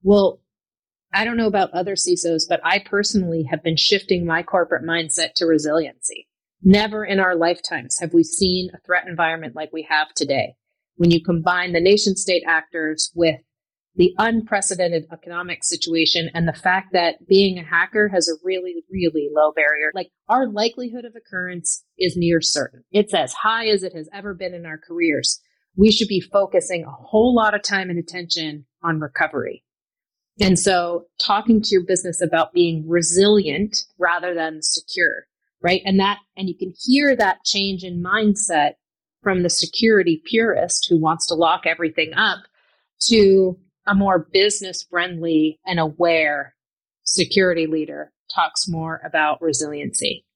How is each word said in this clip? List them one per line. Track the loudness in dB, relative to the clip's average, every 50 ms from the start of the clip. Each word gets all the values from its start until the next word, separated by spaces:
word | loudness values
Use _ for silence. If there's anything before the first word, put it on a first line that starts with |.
| 4
Well, | 6 4 6 4 2 0 _ _ _ _ _ _ _ _ _ _ _ _ _ _ _
I | -2 -2 -2
don't | 0 -2
know | 0 0
about | 2 2 2 0 0
other | -2 -4 -4 -2 -4
cisos, | -4 0 0 0 0 0 -2 0 -2 0
but | -2 -2 -2 0
I | 0 -2 -2 -2
personally | -2 -2 -2 -2 0 0 -2 0 0 -2 -2 -2 -2
have | -4 -2 -2
been | -2 0
shifting | 2 2 2 2 0 0 0 -2 0 0
my | -2 -2 -2 -2
corporate | 0 0 0 0 0 -2 -4 -2
mindset | -2 -2 -2 -2 -4 -4 -4 -4 -4 _
to | -2 2
resiliency. | 2 2 2 2 0 0 0 -2 -2 -10 _ -12 -12 -12 -12 -20 _ _ _ _ _ _ _
Never | 6 6 6 6 4 0 -4 -8 -4
in | -2 0 0
our | 2 2 2
lifetimes | 2 0 0 0 -2 -6 -8 -8 -8 -6 -6 -6 -6
have | -6 2 4
we | 4 4
seen | 4 0 -2 0 0 0 -2 -4 -6 -12
a | -18 _
threat | -2 -2 -2 -2
environment | -4 -4 -2 -2 -2 -2 -6 -10 -14 -12
like | -12 -12 -10 -10
we | -12 -6 -2
have | -2 -2 -2 -2 -4
today. | -6 -4 -2 -2 -2 -2 -4 -8 _ _ _ _ _ _ _ _
When | 2 4 4
you | 4 4 2
combine | 0 -2 0 0 0 0 0 -2 -2 -2
the | 2
nation | 4 4 4 4 4 0 -2
state | -2 -2 0 0 0 0
actors | 0 -2 -2 -2 _ -8 -6 -4 -4 -4 -4 -6 -6 _
with | 0 0 0 0 -2 _ _ _ _ _ _ _ _ _ _ _
the | 2 2 2 4
unprecedented | 0 0 0 0 -2 -2 -2 -2 -2 -2 -2 -2 -2 -2 -2 -2 -4 -6 _
economic | -20 -20 _ -12 -10 -10 -8 -8 -10 -6 -6
situation | -6 -4 -4 -4 -2 -2 -2 0 0 -2 -2 -4 -4 -4
and | -2 -2
the | -2 -4
fact | -2 -2 0 0 0 -2 _ -2
that | 0 0 0 -2 _ 0
being | 4 4 4 4 4 0
a | -4 -8
hacker | -2 0 0 0 0 0 0 0
has | 2 2 0 0 -2
a | -4 -4 -4
really, | -4 -4 -4 -6 -8 -10 -12 -12 _
really | -6 -2 -2 0 0 -2 -4 -2 2
low | 2 2 2
barrier, | 2 0 0 0 0 0 -2 -4 -4
like, | -6 -10 -10 _ _ _
our | 0 0 0 0
likelihood | -2 -2 -2 -2 -2 -4 -6 -12 -10 -10 -12 -16
of | -16 _
occurrence | -20 _ _ -8 -8 -8 -8 -10 -8 -6 -6 -6 -6 _ _ _
is | -2 -2 -2 0
near | 0 0 2 2 2
certain. | 2 0 -2 -2 -4 -6 _ -20 _ _
It's | 0 0 2 2 2
as | 0 0 -2 -4
high | -4 -2 -2 -2 0 0
as | 0 0 0
it | -2 -6 -10
has | -10 -14 -14 -14
ever | -14 -12 -12 -10
been | -10 -10 -10 -10
in | -10 -12
our | -12 -14
careers. | -14 -14 -12 -4 -2 0 0 0 0 -2 -2 -4 -4 _ _ _ _ _ _ _
We | 4 6 6
should | 6 4 0
be | 0 -2 -4
focusing | -4 0 0 0 0 2 0 0 0 0 -6 -8 -8
a | -10
whole | -16 -20 -12 0 2 4 4 6 4
lot | 4 2 2 0
of | 0 -2
time | -2 -2 -2 -2 -2
and | -4
attention | -4 -4 -6 -10 -12 -6 -6 -4 -4 -4 -6 -8 -10 -16 _ _ _ -4
on | -2 -2 -2
recovery. | -4 -6 _ -2 -2 -2 -2 -6 -6 -6 -10 -12 _ _ _ _ _ _ _ _ _ _ _ _ _ _ _ 0
And | 2 4 4
so | 4 4 2 2 2 0 0 -4 -6 -8 _ _ -8
talking | -2 0 0 0 4 4 4 4
to | 4 2
your | 2 0 2
business | 2 -2 -2 -2 -6 -4 -4
about | -2 0 2 0 0 0 _
being | 2 2 2 2 -4 -2
resilient | 0 0 0 2 2 2 4 4 6 6 4 4 2 -2 -2 -4 -2 -4 -6 -8 _ _
rather | _ 0 0 0 0 -2 -4 -4
than | -4 -4 -6 -6 -4
secure, | -4 -4 -4 -4 -6 -8 -2 0 0 0 0 -4 -12 _ _ _ _ _ _ _
right? | 0 0 0 0 0
And | 0 2 2
that, | 2 2 0 -4 _ _ _
and | -10 -8
you | -8 -6
can | _ -8 -10 -10 -8 0
hear | 2 2 4 4 2 2
that | 4 2 0 0 _ _
change | -4 -2 0 -2 -2 -4 -6 -8
in | -8 -8 -6
mindset | -4 -2 0 2 2 2 2 2 -2 0 0 2 2 0 -2 _ _ _ _ _ _ _ _ _
from | _ 0 0 2 0
the | 0
security | 0 -2 -2 -4 -2 0 2 4 4 4 4 2 0 -2 _
purist | -2 0 0 2 2 0 0 -2 -2 -2 -4 0 2
who | 2
wants | 2 2 2 0 0 -2
to | -4 0
lock | 2 2 2 2 0 0
everything | -4 -2 -2 -4 -4 -2 -2 -4 -2 -2
up | 0 0 0 -2 -4 -10 _ _ _ _ _ _ _ _ _ _ _
to | 0 4 4 6 6 6 6 4 4 2 -2 -6 _ _ _ _ _
a | 0 0
more | 2 2 2 2 0 -2 _
business | 0 2 2 2 0 -4 -8 -10 -12 -12 -14 _
friendly | -6 -4 -4 -4 -6 -6 -4 0 2 2 2 0 -2 _ _
and | -4 -2
aware | -2 -2 -2 0 0 2 2 2 2 2 0 -2 -4 -8 -12 _ _ _ _ _ _ _ _ _ _ _
security | -4 -2 -2 -2 0 2 2 2 2 2 0 -2
leader | -2 -2 -4 -4 -6 -10 -14 -14 _ _ _ _ _ -2
talks | -2 -2 -2 -2 -6 -6
more | -4 -4 -6 -6 -6 -8 -10 -10
about | -4 -2 0 0 0 -2 -2
resiliency. | -2 -2 -2 -2 -4 -6 -8 -8 -10 -6 -6 -4 -4 -4 -6 -6 _ _ _